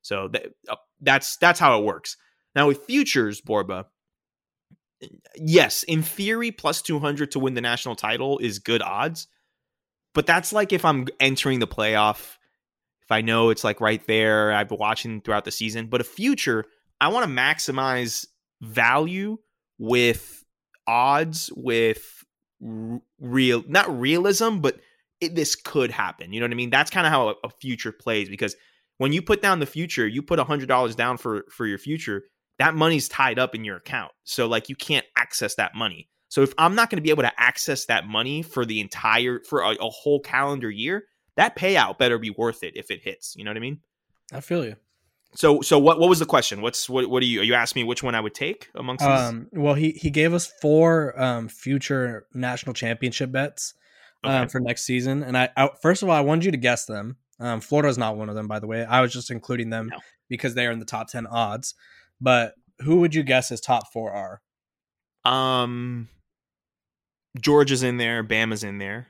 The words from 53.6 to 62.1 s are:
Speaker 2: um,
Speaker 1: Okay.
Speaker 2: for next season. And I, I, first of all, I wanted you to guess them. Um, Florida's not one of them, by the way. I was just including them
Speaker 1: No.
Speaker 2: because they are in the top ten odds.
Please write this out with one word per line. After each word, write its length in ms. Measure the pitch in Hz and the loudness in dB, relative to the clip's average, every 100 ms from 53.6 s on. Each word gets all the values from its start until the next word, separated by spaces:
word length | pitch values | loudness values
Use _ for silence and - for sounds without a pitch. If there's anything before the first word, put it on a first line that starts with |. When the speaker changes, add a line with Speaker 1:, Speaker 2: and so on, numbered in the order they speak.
| - - _ _ - _ | -12 -12 _ _ -20 _
Speaker 2:
um, 80 | - | 0
Speaker 1:
Okay. 160 | 135 120 | 0 0
Speaker 2:
for 80 | 131 | -2
next 220 | 120 120 | -4 -4
season. 400 | - 127 127 135 | -2 -2 0 -2
And 160 | 135 127 | -2 0
I, 100 | 127 - | 0 2
I, 140 | 139 - | 2 4
first 220 | 160 185 | 2 2
of 60 | 196 | 4
all, 80 | 156 | 2
I 60 | |
wanted 240 | 139 160 185 | 4 2 2
you 40 | |
to 60 | 147 | 2
guess 300 | 123 120 - | 2 0 -2
them. 320 | 107 107 131 _ _ | -8 -10 -14 _ _
Um, 220 | 120 113 | -6 -6
Florida's 380 | - 147 147 123 | 0 2 2 2
not 180 | 110 107 | -2 -4
one 120 | 107 | -6
of 60 | |
them, 140 | 107 107 | -8 -6
by 100 | 107 | -6
the 80 | 107 | -6
way. 180 | 113 | -6
I 160 | 113 123 | 2 4
was 120 | 127 | 4
just 180 | 123 120 | 0 -10
including 400 | 120 - 123 113 | -12 -6 -6 -4
them 200 | 113 110 | -6 -8
Speaker 1:
No. 60 | - - _ _ | -12 -18 _ _
Speaker 2:
because 260 | 123 135 | -6 -4
they 120 | 120 123 | -2 -2
are 60 | |
in 80 | 117 | -4
the 40 | |
top 220 | 113 110 113 | -6 -8 -8
ten 180 | 123 110 | -10 -6
odds. 480 | 117 110 110 - - _ _ _ | -2 -2 -2 -10 -14 _ _ _